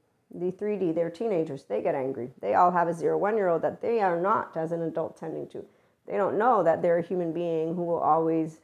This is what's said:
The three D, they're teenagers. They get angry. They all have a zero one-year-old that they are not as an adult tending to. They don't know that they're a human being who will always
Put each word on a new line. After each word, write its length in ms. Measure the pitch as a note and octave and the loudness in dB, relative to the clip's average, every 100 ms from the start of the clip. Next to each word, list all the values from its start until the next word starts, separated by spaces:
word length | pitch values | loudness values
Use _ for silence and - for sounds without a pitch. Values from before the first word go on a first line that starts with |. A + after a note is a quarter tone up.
| _ _ _ | _ _ _
The 180 | F3+ F3+ | -6 -6
three 260 | F#3 G#3 G#3 | -4 -4 -2
D, 140 | F#3 | 0
they're 180 | E3 E3+ | 0 -2
teenagers. 540 | - A3+ F#3 D#3+ C#3 | -4 -2 0 -2 -6
They 180 | - - | -6 -4
get 140 | G#3 D3 | -2 -2
angry. 360 | C3 C3+ B2 - | -2 -4 -8 -8
They 140 | - F#3+ | 0 4
all 160 | F3+ | 4
have 160 | F3+ E3 | 4 0
a 60 | |
zero 240 | E3+ D3+ D#3+ | 0 0 0
one-year-old 440 | F#3+ A3 F#3 E3 | 0 2 2 2
that 200 | D3+ F3+ | 0 -2
they 200 | - A#3 | -2 0
are 180 | G3 E3+ | 2 2
not 380 | F#3 A3 - E3 | 2 0 -2 -4
as 140 | D#3+ | -4
an 100 | E3 | -2
adult 340 | E3 E3 D#3 - | -2 -4 -6 -8
tending 320 | E3 D3 C#3+ | -10 -10 -10
to. 140 | - - _ _ _ - | -12 -16 _ _ _ -6
They 120 | G3+ | -2
don't 200 | F#3 C#3+ | 0 2
know 260 | A#3 A3+ | 4 4
that 180 | E3 D#3+ | 4 2
they're 160 | E3+ E3+ | 2 2
a 100 | E3+ | 0
human 240 | F#3 E3+ | -2 -2
being 440 | D#3+ E3+ E3 D#3+ F3 | -2 -2 -2 -2 -2
who 80 | |
will 160 | E3+ E3+ | -2 0
always 600 | - D#3 E3 E3 E3 D#3+ | 2 2 4 2 -2 -6